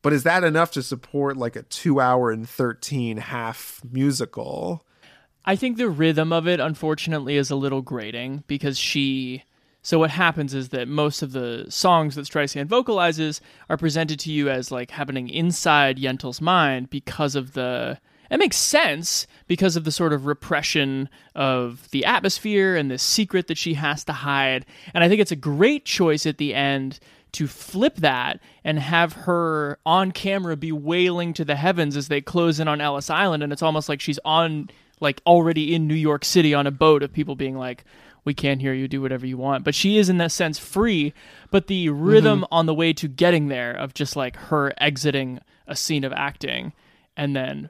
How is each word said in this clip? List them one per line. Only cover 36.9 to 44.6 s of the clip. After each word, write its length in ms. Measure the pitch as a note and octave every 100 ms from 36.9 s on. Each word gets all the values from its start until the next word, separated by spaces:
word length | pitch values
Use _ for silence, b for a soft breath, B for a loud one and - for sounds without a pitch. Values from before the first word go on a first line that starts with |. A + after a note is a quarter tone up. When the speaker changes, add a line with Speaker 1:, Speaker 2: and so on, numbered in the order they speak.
| D3
Speaker 2:
of 100 | C#3
people 220 | - D3+
being 220 | C3+ C3+ C3
like, 260 | B2+ B2 _ b b b
"We 100 | -
can't 280 | C#3 C#3+ C3+
hear 120 | C3+
you, 140 | C3 C3
do 140 | C3+
whatever 240 | C3 B2+ B2+
you 100 | B2+
want." 280 | C3 C3+
But 100 | -
she 220 | C#3+ G3 G#3+
is 120 | F#3
in 80 | F3+
that 140 | E3+
sense 260 | - E3 D3+
free, 560 | - F#3+ A3+ F3+ D3 - B B B
but 160 | G3 -
the 220 | F#3+ E3
rhythm 520 | C#3+ D#3+ D3 G#3+ G3+
Speaker 1:
Mm-hmm. 120 | F#3
Speaker 2:
on 120 | E3
the 80 | D#3+
way 200 | D#3 E3
to 140 | D#3 D#3+
getting 420 | C3 F3 E3+ D3
there 240 | B2+ A#2+
of 200 | - C#3
just, 220 | - C#3
like, 220 | C#3+ B2+ -
her 360 | - D3+